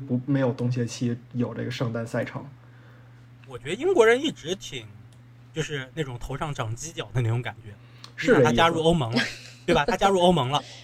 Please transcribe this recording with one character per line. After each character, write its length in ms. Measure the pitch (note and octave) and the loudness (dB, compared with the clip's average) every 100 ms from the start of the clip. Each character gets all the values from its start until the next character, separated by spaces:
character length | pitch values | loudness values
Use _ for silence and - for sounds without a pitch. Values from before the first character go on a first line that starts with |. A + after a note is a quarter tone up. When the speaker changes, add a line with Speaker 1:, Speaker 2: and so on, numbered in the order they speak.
| - | -2
Speaker 1:
不， 120 | B2 B2+ | -4 0
没 140 | C#3 | 0
有 120 | B2+ | 0
冬 180 | A#2 A#2+ | 0 -2
歇 140 | B2 A#2 | -2 -4
期， 320 | - A#2+ A#2 - | -4 -4 -4 -6
有 200 | B2 A#2 | -4 -4
这 120 | A2+ A#2 | -4 -8
个 40 | |
圣 220 | B2 A#2+ | -6 -4
诞 160 | A2+ A#2 | -4 -4
赛 160 | A#2+ | -4
程？ 200 | A2+ - - - - - - - - - - - - | -6 -8 -14 -18 -20 -20 -20 -20 -20 -20 -20 -20 -18
Speaker 2:
我 100 | B2 | -14
觉 120 | C3+ | -10
得 60 | G3 | -4
英 180 | D#4+ | 2
国 120 | F#4+ A3 | 6 6
人 140 | A#3+ | 6
一 120 | D4 | 2
直 240 | - D3 F#3+ | -4 -6 -8
挺， 300 | - C3 G#2+ - - - - - - | -8 -12 -14 -18 -20 -20 -20 -20 -12
就 80 | - | -8
是 260 | D3+ D3+ C3 | -6 -8 -8
那 100 | D3+ | -8
种 140 | C#3+ A#2+ | -8 -8
头 160 | - C#3 | -10 -8
上 180 | D#3+ | -6
长 220 | C#3 A2+ A2+ | -6 -6 -8
犄 160 | - | -10
角 160 | - A#2+ | -12 -6
的 80 | C3 | -2
那 80 | A#2 | 0
种 120 | A#2 | 0
感 120 | A#2 G#2+ | -4 -10
觉。 80 | G#2 G2+ - - - - | -16 -20 -20 -20 -20 -4
Speaker 1:
是 120 | D#3 | 2
这 60 | |
意 20 | G#3 | 6
思。 40 | |
Speaker 2:
你 40 | B2 | 6
想 100 | A#2+ | 6
他 20 | |
加 100 | E3 | 4
入 140 | E3 | 4
欧 120 | D#3+ | 4
盟 180 | E3+ A#2+ | 4 2
了， 100 | A#2 - - | -2 -4 -6
Speaker 3:
<laughs> 220 | - - - | -16 -8 0
Speaker 2:
对 100 | E3 | 2
吧？ 100 | D3 | 2
他 100 | F#3 | 2
加 140 | G3 | 2
入 100 | G3 | 6
欧 120 | F3 | 6
盟 180 | F3 B2 | 6 2
了， 120 | C#3+ - - | -2 -4 -12